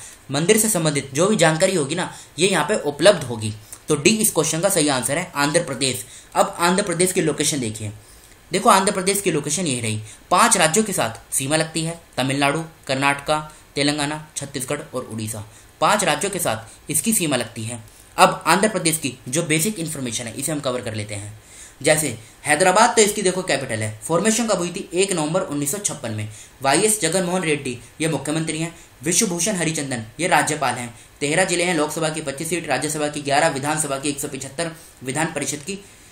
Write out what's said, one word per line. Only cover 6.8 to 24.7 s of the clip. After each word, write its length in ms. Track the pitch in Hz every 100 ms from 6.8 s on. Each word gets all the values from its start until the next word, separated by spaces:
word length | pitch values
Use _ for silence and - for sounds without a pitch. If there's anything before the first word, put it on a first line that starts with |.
प्रदेश 280 | 175 165 185
की 100 | 175
location 380 | 156 147 143 147
देखिए। 320 | 113 107 104 - - - - - -
देखो, 180 | 180 226
आंध्र 220 | 190 190
प्रदेश 300 | 190 180 196
की 100 | 185
location 360 | 151 147 185 170
ये 140 | 123
रही, 200 | 110 107 - - -
पांच 260 | 180 226 226
राज्यों 260 | 160 214
के 100 | 214
साथ 400 | 175 117 107 -
सीमा 220 | - 135 156
लगती 280 | 160 165
है, 180 | 160 170 - -
तमिलनाडु, 460 | 131 139 143 160 160 - -
कर्नाटका, 640 | 131 143 143 - 151 156 - - 143
तेलंगाना, 520 | 143 151 143 156 - -
छत्तीसगढ़ 440 | - 135 - 147 -
और 100 | 131
उड़ीसा, 420 | - 110 107 110 101 - - -
पांच 220 | 160 214
राज्यों 280 | 165 147 190
के 80 | 185
साथ 520 | 143 110 - - -
इसकी 220 | 143 -
सीमा 220 | 220 160 127
लगती 280 | 113 117
है। 200 | 110 117 - - - -
अब 260 | 185 - 156
आंध्र 220 | 185 214
प्रदेश 280 | 185 160 156
की 200 | 131 - 127
जो 140 | 147
basic 360 | 160 156 220 214
information 480 | 160 147 123 110 113
है, 60 |
इसे 180 | 110 -
हम 80 | 147
cover 220 | 139 123
कर 120 | 113
लेते 220 | 107 104 104
हैं। 240 | 104 - - - - -
जैसे 380 | 147 156 147 113 - - -
हैदराबाद 440 | 151 185 202 240
तो 120 | 233
इसकी 200 | 208 208
देखो 200 | 185 180
capital 380 | 175 139 127 110
है। 200 | 110 -
Formation 440 | - 170 214 220 220
कब 100 | 185
हुई 120 |
थी? 200 | 175